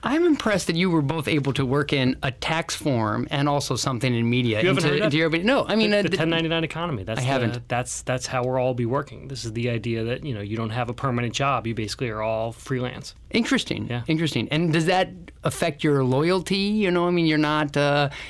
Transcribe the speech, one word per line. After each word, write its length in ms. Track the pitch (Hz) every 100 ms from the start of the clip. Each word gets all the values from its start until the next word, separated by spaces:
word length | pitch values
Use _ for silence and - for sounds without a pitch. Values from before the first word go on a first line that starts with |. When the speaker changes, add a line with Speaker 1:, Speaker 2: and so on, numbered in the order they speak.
Speaker 1:
I'm 200 | 226 294 349
impressed 420 | 285 - 202 -
that 80 | 170
you 120 | 185
were 120 | 165
both 260 | 139 160 147
able 240 | 156 135
to 120 | 131 135
work 260 | 139 143
in 240 | 143 127 127
a 80 | 139
tax 420 | 120 - 160 165 -
form 520 | 156 123 110 113 123
and 200 | 143 143
also 260 | 143 139 123
something 380 | - 123 127 120
in 140 | 117
media 320 | 123 123 107
Speaker 2:
You 60 | 175
haven't 140 | 185 165
Speaker 1:
into, 40 |
Speaker 2:
heard 80 | 147
that? 40 | 160
Speaker 1:
into 120 | 147
your, 120 | 160 165
no, 220 | 196 262 -
I 80 | 208
mean, 140 | 214
Speaker 2:
The, 80 | 208
Speaker 1:
uh, 20 |
Speaker 2:
the 60 | 190
Speaker 1:
the 80 | 185
Speaker 2:
ten 120 | 160
ninety-nine 340 | 165 165 165
economy. 400 | 160 160 170 127
That's 160 | 95 110
Speaker 1:
I 40 |
Speaker 2:
the, 40 | 123
Speaker 1:
haven't. 400 | 135 120 120 120
Speaker 2:
that's, 360 | 120 123 -
that's 220 | - 135 120
how 160 | 131
we'll 120 | 123 131
all 180 | 127
be 120 | 123 117
working. 420 | 135 143 120 -
This 160 | 135
is 80 | 117
the 160 | 110 120
idea 340 | 117 117 113 113
that, 180 | 123
you 100 | 156
know, 60 | 110
you 160 | 101 110
don't 140 | 113
have 200 | 113 120
a 40 |
permanent 400 | 117 139 120 120
job. 340 | - 139 131 110
You 80 | 113
basically 340 | 104 - 131
are 120 | 107
all 320 | 110 110 113
freelance. 600 | 120 - 131 123 - - - -
Speaker 1:
Interesting. 560 | - 233 262 - 104 107
Speaker 2:
Yeah. 140 | 120 120
Speaker 1:
Interesting. 400 | 156 160 143 110
And 220 | 151 170
does 140 | 156 165
that 240 | 185 190 - - -
affect 400 | - - 240 -
your 200 | 160 143 131
loyalty? 500 | 131 160 185 170 196
You 340 | 196 214 202
know, 160 | 175 175
I 40 |
mean, 140 | 175 165
you're 120 | 156
not, 380 | 151 151 147 143
uh, 340 | 143 143 143 - -